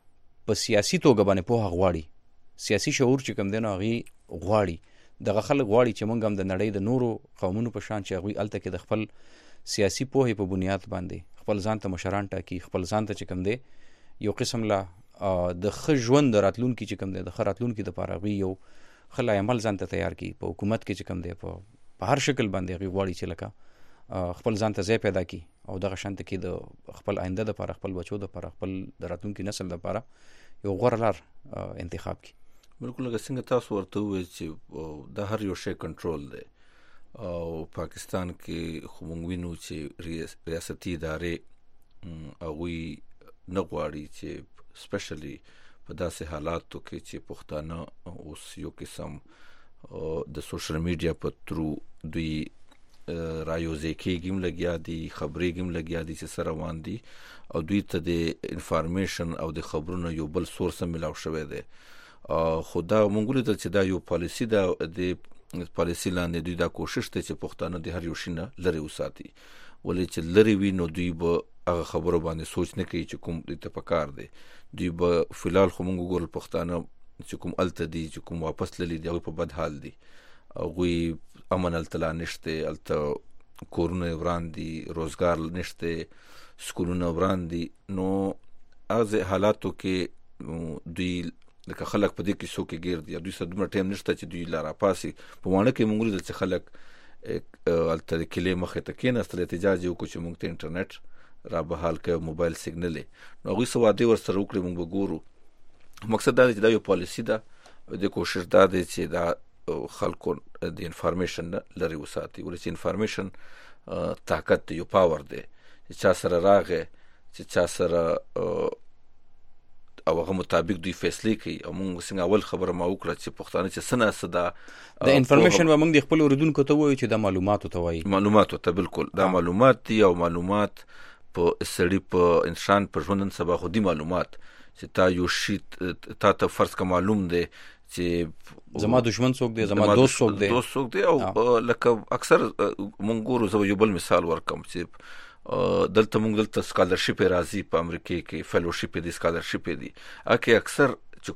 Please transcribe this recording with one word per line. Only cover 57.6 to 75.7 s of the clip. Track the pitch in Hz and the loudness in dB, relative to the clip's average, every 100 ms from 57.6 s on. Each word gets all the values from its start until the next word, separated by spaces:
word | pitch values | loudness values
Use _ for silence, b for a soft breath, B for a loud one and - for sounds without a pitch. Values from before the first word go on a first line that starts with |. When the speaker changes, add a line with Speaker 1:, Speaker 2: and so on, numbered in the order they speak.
Speaker 2:
دوی | 80 101 | 0 0
ته | - 90 | 0 -2
د | 82 85 82 - - 87 | 0 0 0 -2 -6 -8
انفارمیشن | - 82 80 92 92 - 82 82 | -2 0 0 0 -2 -2 -6 -4
او | 80 | -6
د | 78 | -6
خبرونو | 80 80 82 90 85 | -6 -6 -4 -4 -4
یو | 80 78 | -4 -4
بل | 78 - | -4 -4
سورس | - 90 - | -4 -4 -4
هم | 87 | -6
میلاو | 82 78 | -4 -6
شوی | 76 82 80 71 | -6 -6 -6 -6
دی. | 65 - B B B B B - | -10 -12 B B B B B -2
آه، | 80 82 80 | 0 2 0
خو | - 92 | -2 -4
دا | 85 107 104 | 2 4 4
موږ | 104 107 | 4 0
ولیدل | 131 113 101 | 0 0 -2
چې | 95 | 0
دا | 101 | 2
یو | 95 90 | 2 0
پالیسي | - 85 87 - 120 | -2 -2 -2 -4 2
ده، | 107 92 90 80 85 | 2 4 0 -4 -2
د | 90 87 - - - 87 87 - | -2 -2 -8 -18 -12 -10 -8 -2
پالیسي | 85 85 101 | -2 0 -2
لاندې | 90 87 85 82 | 0 0 -2 -4
دوی | 85 | -2
دا | 85 | -2
کوشش | - 80 - - | -2 -6 -4 -4
دی | 98 | -4
چې | - 80 | -6 -6
پښتانه | - - 85 87 | -8 -6 -6 -6
د | 80 87 | -6 -6
هر | |
یو | 85 | -6
شي | 78 - | -6 -6
نه | 80 87 - | -6 -8 -4
لرې | 90 80 76 | -2 0 -2
وساتي. | - 69 - - - B B B B 92 | -6 -8 -8 -18 -20 B B B B -4
ولې | 90 90 | -2 -2
چې | - 82 95 | -2 2 8
لرې | 110 101 | 8 8
وي، | 98 | 4
نو | 92 85 | 2 -2
دوی | 85 90 | -2 -2
به | 82 85 85 - - - | 0 2 2 0 -8 -2
هغه | 85 | -2
خبرو | 80 85 85 82 | 0 -2 2 0
باندې | 80 80 80 | 0 -6 -6
سوچ | - 87 - | -4 -2 -2
نه | |
کوي | 87 87 78 | -4 -4 -6
چې | - | -8
کوم | - 82 - | -6 -6 -6
دوی | 80 | -10
ته | - | -10
پکار | - - 85 73 71 | -10 -2 0 -2 -6
دی. | - b b b b | -14 b b b b
دوی | - 90 | -4 -4
به | 82 87 85 - | 2 4 4 2
فی | - - | -2 0
الحال | 90 | 4
خو | 95 | 4